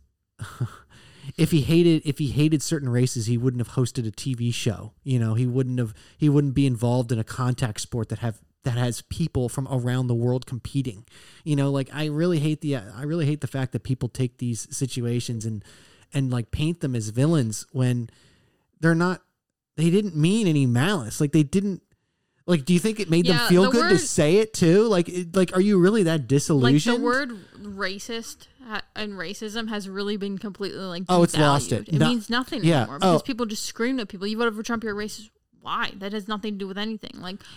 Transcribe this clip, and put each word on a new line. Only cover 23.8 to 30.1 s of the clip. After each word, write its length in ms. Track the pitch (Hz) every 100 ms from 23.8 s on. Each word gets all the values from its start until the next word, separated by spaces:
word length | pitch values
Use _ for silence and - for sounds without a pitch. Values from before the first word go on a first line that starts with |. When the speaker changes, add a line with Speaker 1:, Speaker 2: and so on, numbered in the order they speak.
| 339
Speaker 1:
to 60 |
Speaker 2:
word 60 | 165
Speaker 1:
say 360 | - - 151 196
it 180 | 220
too? 280 | - 170 190 233
Like, 220 | 190 170
it, 260 | 180 170
like, 180 | 185 180 185
are 40 |
you 200 | 202 196
really 240 | 180 220
that 240 | 165 160 113
disillusioned? 680 | 135 - 147 123 143 220
Speaker 2:
Like, 60 | 247
the 40 |
word 720 | 240 254 285 214 - - 208 196
racist 680 | 190 196 - 226 226 - - _
ha-, 180 | 254 208 -
and 200 | - 214
racism 560 | 196 165 208 214 220 220
has 180 | 208 196
really 280 | 190 202